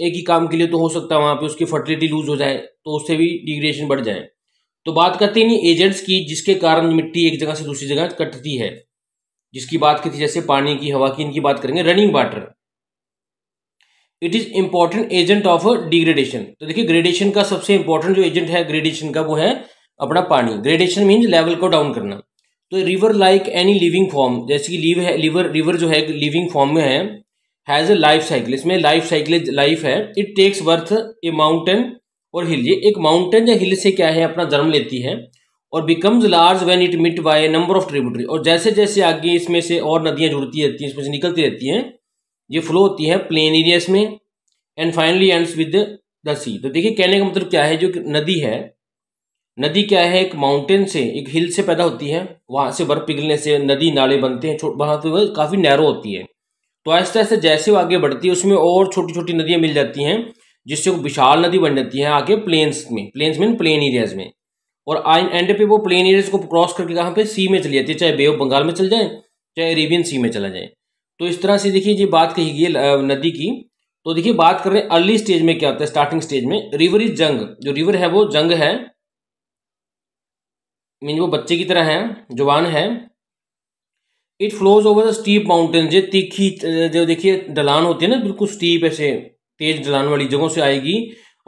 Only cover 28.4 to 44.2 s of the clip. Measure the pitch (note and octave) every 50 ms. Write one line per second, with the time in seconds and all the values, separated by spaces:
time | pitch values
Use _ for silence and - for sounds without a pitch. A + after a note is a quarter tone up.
28.4 | G#2+ A#2 C3 C3+ D3 E3+ F#3 F#3 D#3 D3 D#3 E3 D#3+ E3 E3+ D#3 D3 D3+ E3+ E3+
29.4 | D3 C3 C#3 C#3 C#3+ D3 E3 D#3+ D#3+ C#3 C3+ G3 G#3+ - - G3 G3+ G3 G#3 G3
30.4 | F#3+ G3 G3 - D#3+ D#3+ E3 D#3+ E3 E3 G#3 A3 A3 G#3+ - _ - E3 D#3+ D3+
31.4 | D3+ D#3 E3 E3 E3 F3+ F#3+ A3+ B3 A#3+ - - _ _ _ _ _ _ - F3
32.4 | E3+ E3 D#3+ C3 A#2+ C#3 F#3+ - - G#3 G#3 F#3 E3 D3+ E3 F3 F3+ F3 F#3+ A3+
33.4 | A3+ A#3+ A3+ F#3 F#3 F#3 F#3+ F#3+ - G3 F#3+ F#3+ F3 D#3 D#3+ E3 E3 D#3 E3 F3
34.4 | E3+ C#3+ D3 C#3+ D3 D#3+ D#3 C#3+ B2 A2+ B2+ B2+ A#2+ C#3 F#3+ A#3 A#3 - _ _
35.4 | _ _ _ _ _ _ - D#3+ D#3 D3+ E3 E3 F3 G3+ A#3+ A#3+ A3 G3+ F3 E3+
36.4 | E3+ F3 F#3+ F#3 F#3 F3 F3+ F3+ F3+ F3+ F3 E3 E3 E3+ E3 E3+ D#3 D#3 D3+ D3+
37.4 | D#3 D#3 D#3 D#3+ - E3 F#3+ F#3 - - C#3+ C#3+ B2 A#2+ - A#2+ A#2+ - D3+ D#3+
38.4 | - D#3+ E3 E3+ E3+ A3 G#3 G#3 G#3 G3+ - G3 F3+ E3+ D#3+ D3+ D#3 F3 E3+ E3+
39.4 | F3 F3 E3+ E3+ E3 E3+ E3+ E3 B2+ D3+ D#3+ E3 D#3 D#3+ C#3+ C#3+ D#3+ D#3+ D3 C#3+
40.4 | C3+ - D3+ D3+ D3+ C3+ - - C#3+ C#3 C3+ C#3+ C3+ C#3 C#3+ C#3+ D#3+ F3+ F3+ E3+
41.4 | D3 B2 G2+ A#2 B2 C3+ E3 A3+ B3+ - - _ _ _ _ _ _ _ _ _
42.4 | _ - C3+ D#3+ D#3+ D#3+ D#3+ F3+ G3 F#3+ F#3+ D3 D#3 D#3 F3 G3 - - E3 D#3
43.4 | D#3 D#3 D#3+ D#3+ D#3+ E3+ F3 F3 E3+ F3+ F#3+ G3+ G#3+ A3 G#3+ -